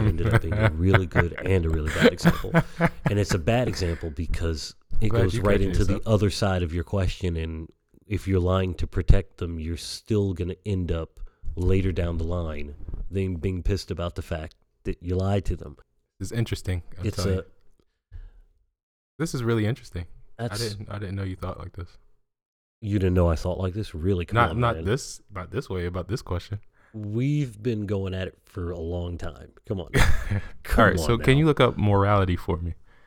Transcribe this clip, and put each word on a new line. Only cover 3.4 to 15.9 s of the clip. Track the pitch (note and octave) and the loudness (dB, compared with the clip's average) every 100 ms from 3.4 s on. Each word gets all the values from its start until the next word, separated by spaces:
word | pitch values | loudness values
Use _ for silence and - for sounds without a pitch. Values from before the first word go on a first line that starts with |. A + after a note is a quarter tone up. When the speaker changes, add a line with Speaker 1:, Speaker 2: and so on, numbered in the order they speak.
| D#2 A#2 A#2 | 2 0 0
Speaker 1:
example | G2 F2 E2 E2+ | -2 -2 -2 -6
because | D2 E2 - E2 D#2+ - - _ | -6 -2 -2 0 -4 -8 -14 _
Speaker 2:
I'm | - G2+ | 4 6
Speaker 1:
it | |
Speaker 2:
glad | A2+ | 6
Speaker 1:
goes | F#2 | 4
Speaker 2:
you | A2+ | 2
Speaker 1:
right | G2 G2+ | 4 4
Speaker 2:
corrected | G2 | 4
Speaker 1:
into | F2+ | 4
the | F#2+ | 4
Speaker 2:
yourself. | F#2+ - | 2 2
Speaker 1:
other | G#2+ G#2 | 4 4
side | - G2+ F#2 | 2 0 0
of | F2 | 0
your | E2+ | -2
question. | E2 G2+ F2+ - F2+ E2 | -2 0 0 0 -4 -2
And | D#2+ D#2+ D#2+ _ _ _ _ | -4 -8 -12 _ _ _ _
if | G2+ - | -6 0
you're | F#2+ | 2
lying | F2 F#2 F#2 | 4 2 0
to | F2 E2 | -2 -2
protect | - F2+ G2 F#2 - | -2 6 6 6 -8
them, | F2 E2 | -8 -6
you're | D#2+ E2+ | -6 -8
still | - - - G#2+ G2+ | -8 -14 -2 0 0
gonna | F2+ F2+ F2+ - | -2 -6 -6 -4
end | G2 E2+ | -4 -2
up | E2 D#2+ - - _ - - | -4 -4 -12 -16 _ -8 -2
later | F2+ F#2+ F#2+ | 2 4 2
down | F2 F2 E2+ | 0 -2 -2
the | |
line, | D#2+ F2 E2 D2 D2 D2 - - - | -2 -2 -4 -6 -8 -10 -10 -8 -6
them | F#2 F#2+ | -4 -2
being | F2 F#2+ F#2 | -2 -4 -2
pissed | E2 G2 - | -2 -2 -4
about | E2+ F2 - | -6 -6 -6
the | |
fact | F2 E2 D#2 - _ _ | -8 -8 -8 -16 _ _
that | - F2+ | -8 -8
you | F2 F2+ | -4 -2
lied | F#2+ G2+ - | 0 0 0
to | E2+ | -4
them. | - C#2+ _ | -6 -18 _